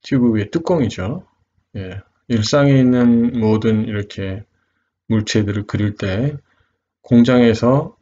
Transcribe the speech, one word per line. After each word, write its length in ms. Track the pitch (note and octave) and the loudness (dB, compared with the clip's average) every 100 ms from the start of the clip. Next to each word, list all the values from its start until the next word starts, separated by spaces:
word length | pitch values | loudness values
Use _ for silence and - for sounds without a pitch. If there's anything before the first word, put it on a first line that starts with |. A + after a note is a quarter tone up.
튜브 300 | - C#3 A#2+ | -2 0 2
위에 180 | A2 G2+ | 0 -2
뚜껑이죠. 760 | E3+ E3 F3 A2 - F#2 E3+ - _ _ _ _ G#2+ | -6 -2 -2 -2 -4 -8 -8 -14 _ _ _ _ -12
예. 260 | F#2+ G2+ _ _ - | -12 -14 _ _ -4
일상에 500 | A#2 G#2 D3 C#3+ C3+ | -4 0 2 4 4
있는 640 | B2+ B2 A#2+ A#2 A#2+ B2 | 4 4 4 2 0 0
모든 460 | A2 G#2+ A2 A2 A2+ | 0 0 0 0 -2
이렇게 580 | G#2 G2+ - G2 G2 - _ _ _ _ _ _ | -6 -8 -8 -8 -10 -14 _ _ _ _ _ _
물체들을 600 | A2 G#2+ A2 G#2 G#2 G2+ | -4 -2 -2 -2 -4 -6
그릴 280 | - G#2 G#2 | -4 -4 -4
때 420 | G2+ F#2+ C#3 D3 _ _ _ _ _ _ | -6 -4 -4 -6 _ _ _ _ _ _
공장에서 960 | _ A#2+ A#2+ B2 A#2+ A2 A#2 C#3 E3 _ | _ 4 4 4 4 2 2 0 -2 _